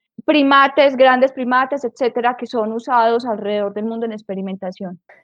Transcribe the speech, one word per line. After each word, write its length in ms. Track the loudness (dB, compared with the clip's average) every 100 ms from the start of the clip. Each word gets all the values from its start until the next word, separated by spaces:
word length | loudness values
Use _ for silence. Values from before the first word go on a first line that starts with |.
| _ -10 0
primates, 720 | 2 4 6 4 4 2 6
grandes 360 | 4 4 2
primates, 520 | 0 -2 0 0 -4
etcétera, 520 | -6 -4 -4 0 -2 -2
que 80 | -6
son 260 | -4 -4
usados 540 | -4 -2 2 2 0 -2
alrededor 480 | -6 -4 -4 -4
del 120 | -6 -6
mundo 200 | -6 -8
en 60 |
experimentación. 880 | -8 -10 -8 -8 -8 -10 -10 -12 -14 _ _